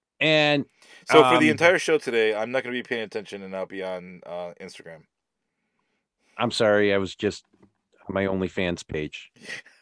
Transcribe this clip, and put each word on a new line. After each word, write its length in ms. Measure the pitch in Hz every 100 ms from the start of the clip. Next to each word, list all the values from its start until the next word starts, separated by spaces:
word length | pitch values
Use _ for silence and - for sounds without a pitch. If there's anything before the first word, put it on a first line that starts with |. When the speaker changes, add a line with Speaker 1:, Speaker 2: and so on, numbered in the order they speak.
| _ -
Speaker 1:
And, 420 | 151 156 147 147 123 _ - - -
Speaker 2:
So 140 | 156
for 140 | 131 127
the 100 | 156
Speaker 1:
um, 40 |
Speaker 2:
entire 260 | 147 170 180
show 180 | - 156
today, 360 | 131 117 110
I'm 160 | 104 110
not 120 | 131
gonna 80 | 123
be 80 | 123
paying 200 | - 117
attention, 420 | 107 110 98 101
and 100 | 95
I'll 120 | 95 90
be 180 | 95
on, 380 | 92 92 90 90 -
uh, 280 | 87 87 -
Instagram. 400 | 92 - 85 80 _ _ _ _ _ _ _ _ _ _ _ _ _ -
Speaker 1:
I'm 140 | 120
sorry, 420 | - 110 104 104
I 40 | 98
was 160 | 95
just 300 | - 104 - _ _ _ _ _ _ -
on 60 |
my 100 | 95 98
OnlyFans 600 | 95 92 - 90 87 -
page 440 | 78 76 - - _ - - - _